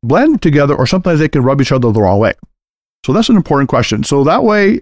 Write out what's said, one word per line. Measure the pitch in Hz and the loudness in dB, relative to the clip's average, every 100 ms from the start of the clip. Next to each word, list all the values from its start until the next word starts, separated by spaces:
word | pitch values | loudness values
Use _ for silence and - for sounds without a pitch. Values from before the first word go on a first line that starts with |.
blend | 117 156 302 277 | -2 0 2 0
together, | 175 147 143 | 0 0 0
or | 147 123 | 0 0
sometimes | 208 185 160 | -2 -2 -2
they | 156 | 0
can | 147 | 0
rub | 127 139 | 0 0
each | 135 | 0
other | 131 120 | 0 0
the | 110 | 2
wrong | 98 98 | 2 2
way. | 110 - - _ _ _ _ _ | 0 -4 -12 _ _ _ _ _
So | - | -4
that's | 165 226 | -2 2
an | 220 | 0
important | 151 143 139 | 2 -2 0
question. | 127 120 107 | -2 -2 -4
So | 107 143 | -2 0
that | 139 202 | 0 0
way, | 247 214 196 220 | 0 0 0 -2